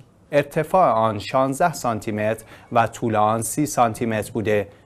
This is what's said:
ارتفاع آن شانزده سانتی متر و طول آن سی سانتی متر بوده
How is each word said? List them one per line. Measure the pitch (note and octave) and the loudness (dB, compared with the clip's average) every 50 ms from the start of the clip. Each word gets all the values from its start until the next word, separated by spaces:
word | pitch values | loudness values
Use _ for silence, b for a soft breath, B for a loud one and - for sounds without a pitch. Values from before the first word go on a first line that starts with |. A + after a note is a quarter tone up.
| - _ _ _ _ - | -20 _ _ _ _ -2
ارتفاع | - C#3+ - G3 - E3 D3+ - - F#3+ F3 C#3+ | 0 0 0 0 0 -4 -2 2 2 4 4 4
آن | A2+ A2+ A2 A2+ G#2+ G#2 | 4 2 2 0 0 -2
شانزده | G2 - - C3 C3 C3+ C#3 C3+ F3+ E3+ D3 | -4 -2 0 0 0 0 0 0 0 0 0
سانتی | - - B2 A2+ G#2+ - - | -2 -4 -4 -4 -4 -4 -6
متر | G#2+ G#2+ G#2+ G#2+ A2+ A2 - B B B B B | -4 -2 -2 -2 -2 -4 -8 B B B B B
و | A#2+ A#2+ A#2 A2+ | 2 2 2 2
طول | - - - A#2 G#2+ | 0 -4 -4 0 2
آن | G#2 G#2+ G#2+ A2 A2+ | 2 2 2 2 0
سی | A2 - - - D3+ | -2 -4 -2 -2 -2
سانتی | C#3 - - B2 A#2 A2 - B2 | 0 2 2 2 2 0 -2 -4
متر | A2+ A2 G#2+ G2+ - | -2 -2 -2 -4 -4
بوده | - A#2+ G#2 A2 G#2+ G#2 G2 - b b b | -4 -4 0 0 0 0 0 -2 b b b